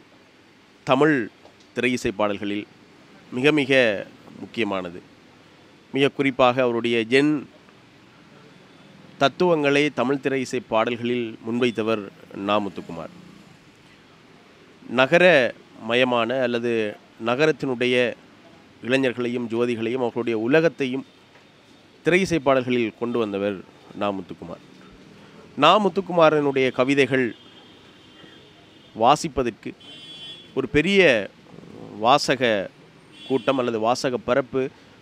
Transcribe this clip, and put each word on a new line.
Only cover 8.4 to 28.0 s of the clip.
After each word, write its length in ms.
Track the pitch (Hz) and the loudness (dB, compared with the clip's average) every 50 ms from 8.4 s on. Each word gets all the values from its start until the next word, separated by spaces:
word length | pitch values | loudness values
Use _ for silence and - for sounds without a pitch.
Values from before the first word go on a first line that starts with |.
| - - - - - - - - - - - - - - - - | -20 -20 -20 -20 -20 -20 -20 -20 -20 -20 -20 -20 -20 -16 -4 -2
தத்துவங்களை 720 | 143 135 - - 180 175 170 151 143 143 143 143 147 147 135 | -2 -2 0 0 2 2 2 2 2 2 2 2 2 0 0
தமிழ் 260 | 135 120 131 143 139 | -2 -2 -2 -2 -2
திரை 200 | 131 139 135 135 | -2 -2 -2 -2
இசை 200 | 123 - - 123 104 - | -4 -4 -6 -6 -4 -2
பாடல்களில் 680 | 123 110 113 120 120 113 120 120 123 123 117 110 117 - - | 0 0 0 0 -2 -4 -4 -4 -2 -2 -4 -6 -10 -12 -8
முன்வைத்தவர் 580 | 113 117 120 127 123 98 113 107 110 110 107 98 - - - - - - | -6 -2 0 0 0 0 0 0 0 0 -2 -4 -10 -14 -20 -20 -16 -12
நா. 260 | - 98 104 104 104 | -6 -2 0 0 0
முத்துக்குமார். 520 | 101 98 - - 90 - 85 82 78 - - - - - - - - - - - - - - - - - - - - - - - - - - - - - - - - - - - - - | 0 -4 -8 -12 -12 -12 -12 -12 -12 -14 -16 -20 -20 -20 -20 -20 -20 -20 -20 -20 -20 -20 -20 -20 -20 -20 -20 -20 -20 -20 -20 -20 -20 -20 -20 -20 -20 -20 -20 -20 -20 -20 -20 -20 -12 -4
நகர 640 | 113 123 135 135 165 175 180 185 165 139 120 104 - - - - - - 110 110 | 0 2 2 4 4 6 6 6 6 4 2 0 -4 -10 -20 -20 -20 -14 -6 -2
மயமான 540 | 117 123 131 127 123 120 113 113 127 135 | 0 2 2 2 2 0 0 0 -2 -2
அல்லது 300 | 127 120 120 117 117 120 117 113 107 104 104 - - - - - 113 | -2 -2 -2 -2 -2 -2 0 0 -2 -4 -6 -10 -18 -20 -14 -6 -4
நகரத்தினுடைய 680 | 117 123 135 156 156 147 - 147 135 123 117 127 123 127 123 123 110 - - - - - - - - - - - - - - - | -2 0 2 2 0 0 0 -4 -6 -4 -2 0 0 2 2 0 0 -4 -8 -18 -20 -20 -20 -20 -20 -20 -20 -20 -20 -20 -12 -4
இளைஞர்களையும் 640 | 113 131 135 135 123 110 123 123 120 120 123 120 107 | -2 0 0 0 0 -2 -2 -4 -4 -4 -6 -6 -4
ஜோதிகளையும் 520 | 113 117 120 123 120 110 113 113 123 131 123 | -2 -2 -2 -2 -2 -4 -4 -4 -4 -4 -4
அவர்களுடைய 340 | 113 - 120 117 120 113 107 | -4 -4 -4 -4 -2 -2 -2
உலகத்தையும் 680 | 113 123 147 160 160 165 123 - 139 127 127 135 131 - - - - _ _ - - - _ - _ _ - - - - _ - | 0 2 2 2 2 0 -2 -2 -6 -4 -6 -8 -10 -12 -20 -20 -20 _ _ -20 -20 -20 _ -20 _ _ -20 -20 -20 -20 _ -6
திரை 180 | - 156 170 185 | -2 0 2 2
இசை 180 | 190 165 165 156 | 2 0 -2 0
பாடல்களில் 540 | 127 139 135 131 123 127 123 120 117 107 - - | 2 2 2 2 2 0 0 0 0 -2 -4 -6
கொண்டு 200 | 120 120 120 120 | -6 -4 -2 -2
வந்தவர் 380 | 113 104 101 98 101 104 98 87 - - - - - - - | -2 -2 -2 -2 -2 -4 -4 -6 -12 -18 -20 -20 -20 -16 -8
நா. 160 | 95 104 104 | -4 -4 -4
முத்துக்குமார். 520 | 98 95 90 - 87 - 90 85 85 - - - - - - - - - - - - - - - - - - - - | -4 -6 -10 -12 -16 -16 -14 -16 -16 -18 -20 -20 -20 -20 -20 -20 -20 -20 -20 -20 -20 -20 -20 -20 -20 -20 -20 -12 -4
நா. 160 | 123 143 160 190 214 208 | 2 4 6 6 6 2
முத்துக்குமாரனுடைய 840 | 185 165 196 180 175 175 170 160 156 156 151 143 143 135 135 131 127 | 0 -2 -2 -6 -2 2 4 4 4 4 2 0 0 0 0 0 0
கவிதைகள் 560 | - - 127 135 143 143 135 120 135 131 127 110 - - - - - - - - - - - - - - | 0 0 0 2 2 2 2 2 2 -2 -2 -2 -6 -12 -20 -20 -20 -20 -20 -20 -20 -20 -20 -20 -20 -20